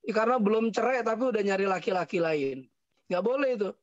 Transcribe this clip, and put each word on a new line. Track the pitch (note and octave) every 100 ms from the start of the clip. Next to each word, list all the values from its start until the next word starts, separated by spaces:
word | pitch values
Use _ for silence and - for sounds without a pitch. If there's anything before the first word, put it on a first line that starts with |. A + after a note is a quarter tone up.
Ya, | -
karena | G#3+ A3+ B3+
belum | G3+ A3 A3+
cerai | A3 A3+ C4
tapi | A3+ A3
udah | C4 G#3+
nyari | G3+ G3
laki-laki | G3 F3+ A3+ F#3 E3+ F3+
lain. | E3 D#3 C3+ C3 C3 _ _ _ _
Nggak | F3+
boleh | G#3 C4+ C4+ A#3+
itu. | G3 -